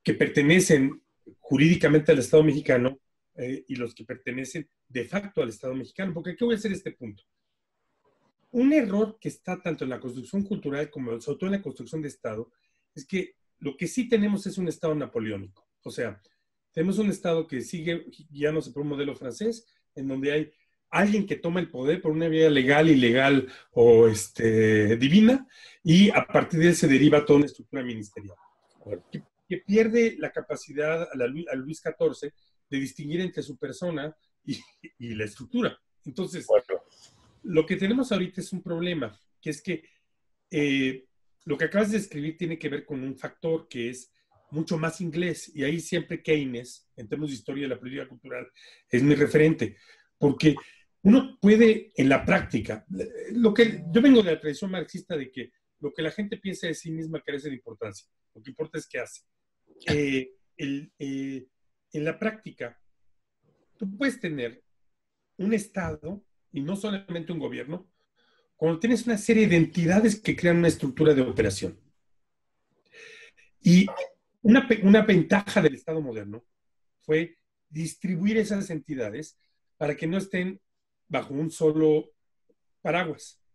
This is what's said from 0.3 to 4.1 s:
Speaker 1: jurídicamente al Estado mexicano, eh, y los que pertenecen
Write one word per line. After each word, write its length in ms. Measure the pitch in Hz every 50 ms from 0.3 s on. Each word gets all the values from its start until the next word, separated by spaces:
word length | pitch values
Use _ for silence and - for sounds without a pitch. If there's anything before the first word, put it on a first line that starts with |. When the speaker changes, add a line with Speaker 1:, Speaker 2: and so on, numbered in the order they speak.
| - 151 143 147 170 185 180 - 165 139 135 - - - _ _ _ _ _ - - _
Speaker 1:
jurídicamente 720 | _ - 139 131 147 165 180 - - 147 147 156 151 - 156
al 60 | 135
Estado 220 | 120 - - 156
mexicano, 600 | 156 151 135 139 - - 131 123 123 131 135 _ _ _ _ _ _ _ _
eh, 300 | - 127 127 135 156 -
y 80 | - 139
los 180 | 123 123 113 -
que 120 | - 113
pertenecen 640 | -